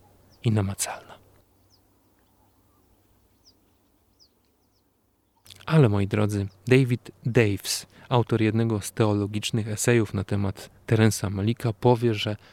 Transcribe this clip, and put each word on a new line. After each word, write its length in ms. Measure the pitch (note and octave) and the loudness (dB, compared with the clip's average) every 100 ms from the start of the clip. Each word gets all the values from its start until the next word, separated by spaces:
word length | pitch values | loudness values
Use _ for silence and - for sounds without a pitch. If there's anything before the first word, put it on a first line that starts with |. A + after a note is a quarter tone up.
| _ _ _ _ | _ _ _ _
i 80 | A#2+ | -2
namacalna. 680 | G#2+ G2 F#2+ - - - - _ _ _ _ _ _ _ _ _ _ _ _ _ _ _ _ _ _ _ _ _ _ _ _ _ _ _ _ _ _ _ _ _ _ _ _ _ _ _ _ _ _ - - - | -2 -2 -6 -8 -10 -18 -20 _ _ _ _ _ _ _ _ _ _ _ _ _ _ _ _ _ _ _ _ _ _ _ _ _ _ _ _ _ _ _ _ _ _ _ _ _ _ _ _ _ _ -20 -10 0
Ale, 220 | D#3+ A#2 | 4 4
moi 180 | G2+ G2 | 4 0
drodzy, 420 | G#2+ G#2 G#2 G2 _ - | 0 0 -2 -6 _ 2
David 440 | C3 B2 A#2+ - - B2 | 4 4 -2 -8 -10 -2
Daves, 600 | A#2+ G#2+ G2 - - - - - | 2 2 0 -6 -8 -10 -18 -2
autor 340 | B2 A2+ A2+ | -2 0 0
jednego 380 | A2 A2 A#2 G#2 | 0 0 0 -2
z 120 | - | -4
teologicznych 760 | - G#2+ G#2 G2+ G#2+ - A#2 A2 | -2 0 0 -2 -6 -4 -4 -4
esejów 460 | G#2+ - A#2+ G#2 | -4 2 2 0
na 100 | G2+ | -4
temat 460 | - G2+ G2 - - _ - | -4 -4 -4 -6 -14 _ -2
Terensa 440 | A2 A2 - F#2+ | 2 4 2 -4
Malika, 420 | G2+ G#2 A#2 A#2+ | -4 -2 -2 -4
powie, 420 | - B2 A#2 A#2+ | 0 2 2 0
że 220 | G#2 G#2+ G#2 - | -2 -6 -10 -14